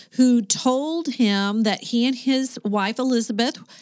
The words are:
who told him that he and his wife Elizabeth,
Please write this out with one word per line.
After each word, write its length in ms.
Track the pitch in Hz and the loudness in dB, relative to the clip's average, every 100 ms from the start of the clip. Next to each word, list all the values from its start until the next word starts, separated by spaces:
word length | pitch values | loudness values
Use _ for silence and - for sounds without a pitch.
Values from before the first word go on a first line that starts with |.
| - | -10
who 320 | - 254 240 | 2 4 4
told 640 | 196 - 262 262 302 330 320 | 2 -2 0 0 -2 -4 -4
him 560 | 247 220 202 202 214 | 0 2 2 0 0
that 220 | 214 190 - | 0 -2 -2
he 200 | 240 247 | 0 0
and 100 | 254 | 0
his 440 | 262 262 262 - | 0 0 0 -4
wife 360 | 214 208 196 226 | -2 0 -2 -2
Elizabeth, 580 | 262 240 226 214 240 - - - | 0 0 0 -2 -2 -4 -16 -20